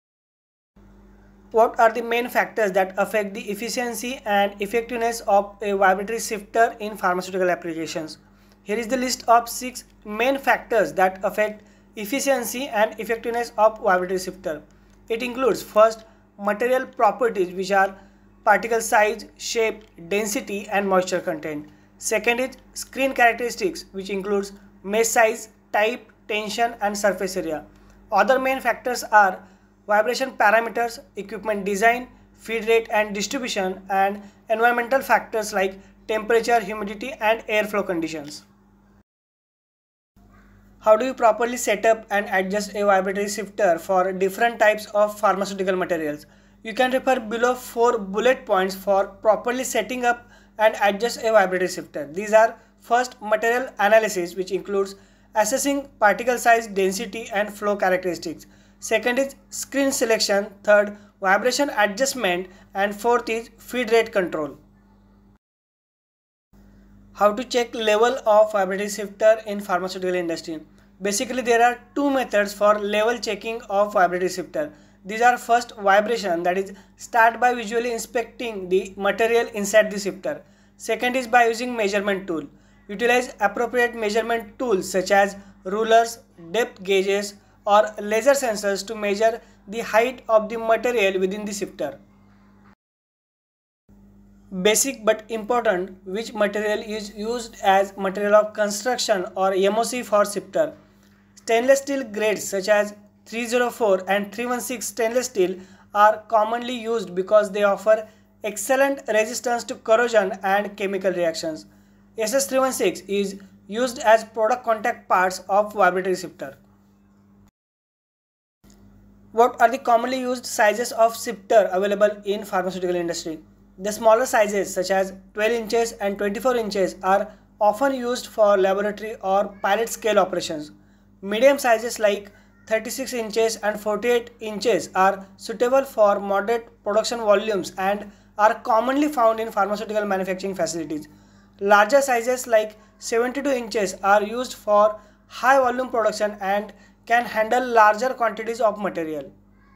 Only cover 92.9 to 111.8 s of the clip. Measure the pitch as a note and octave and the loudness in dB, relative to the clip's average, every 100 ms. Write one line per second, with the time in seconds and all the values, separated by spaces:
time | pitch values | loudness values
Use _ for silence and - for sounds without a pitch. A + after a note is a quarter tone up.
92.9 | _ _ _ _ _ _ _ _ _ _ | _ _ _ _ _ _ _ _ _ _
93.9 | - - - - - - F#3+ F#3 G#3+ C4+ | -20 -20 -20 -20 -20 -12 0 2 4 0
94.9 | B3+ G#3+ A3 - A3+ G#3 A#3+ A3+ F3+ F#3+ | -2 0 0 -2 -8 -2 0 2 0 -2
95.9 | - F#3+ F#3+ A3+ A3+ G3+ G#3 G#3+ G#3+ A3+ | -10 -10 -8 -6 -2 -2 0 -2 -2 -4
96.9 | G#3+ G#3 G#3+ G#3+ A#3+ A3+ - G3+ G3 G3 | -8 -10 -10 -6 -6 -8 -4 2 4 2
97.9 | G#3 G3 F#3+ G#3 G#3 G#3+ G#3+ G#3 G#3 B3+ | -2 -6 -2 4 4 4 0 -4 -2 -4
98.9 | A#3+ - G3+ F3+ - F#3+ G3 G3 G#3+ A3+ | -2 0 -2 -2 -2 0 2 2 2 -2
99.9 | B3 A#3+ G#3 G3+ G3 - F#3 D3+ - _ | -4 0 2 2 -2 -4 -2 -2 -4 _
100.9 | _ _ _ _ _ - A3+ B3+ C#4 C#4 | _ _ _ _ _ 0 2 4 2 2
101.9 | C#4 A#3+ G#3 G#3+ G3 - G3 F#3+ G#3 G3+ | -6 -6 -2 -2 -2 -4 -4 2 2 2
102.9 | - - _ - A3 A#3+ A#3+ A#3+ - A3+ | -6 -20 _ -12 -8 -2 0 0 0 2
103.9 | F#3+ F#3+ G3 G3+ A3 B3 B3 - B3 - | 2 2 -2 -2 -8 -6 -6 -6 -8 -8
104.9 | - A3+ A#3+ A#3+ G#3+ F3+ F#3 - - _ | -4 -2 -2 -4 0 -2 -2 -12 -20 _
105.9 | G#3 G#3+ G#3+ - A3+ G#3+ A#3+ A#3+ B3+ A3 | 4 6 4 0 2 2 -2 -6 -6 -4
106.9 | A3+ F3+ F3 F#3+ G#3+ G3+ G3+ G3+ G3 A3 | -4 -4 -6 2 2 2 2 2 2 2
107.9 | A3 G#3+ _ _ _ G#3+ G#3 - C4 C#4 | 2 0 _ _ _ -10 -6 0 2 2
108.9 | C#4 - G#3+ A3 B3 B3 A#3+ A#3 B3+ - | 0 -2 0 0 -2 -4 -4 -4 -6 2
109.9 | A3 A#3+ A3 F#3+ G3 G3 G3 G3+ G3+ G3 | 4 4 2 2 0 0 0 0 -6 -6
110.9 | G3 F#3+ F3 E3+ D#3+ E3 D#3 - _ | -2 -2 0 -2 -2 -6 -8 -12 _